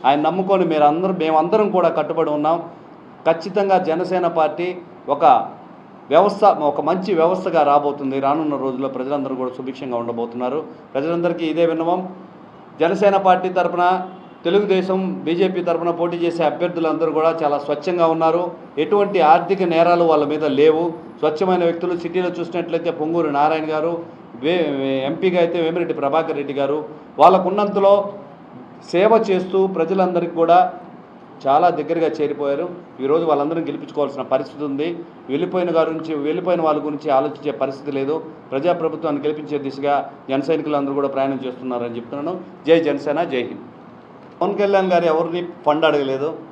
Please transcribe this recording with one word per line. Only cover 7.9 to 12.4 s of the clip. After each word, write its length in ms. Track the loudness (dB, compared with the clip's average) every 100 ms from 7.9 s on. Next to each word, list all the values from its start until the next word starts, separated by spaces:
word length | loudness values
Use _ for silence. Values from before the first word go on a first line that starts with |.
| -4 -4 -2 0
రానున్న 320 | 0 -2 -2
రోజుల్లో 260 | -4 -4 -6 -6
ప్రజలందరూ 400 | -4 -4 -4 -4
కూడా 100 | -6 -6
సుభిక్షంగా 400 | -10 -10 -6 -4
ఉండబోతున్నారు. 580 | -4 -6 -6 -4 -4 -4 -8 -18 -8
ప్రజలందరికీ 500 | -4 -2 -2 -2 -2 -4
ఇదే 140 | 0 0
విన్నవం. 280 | 0 -2 -2 -4 -14 -20 -20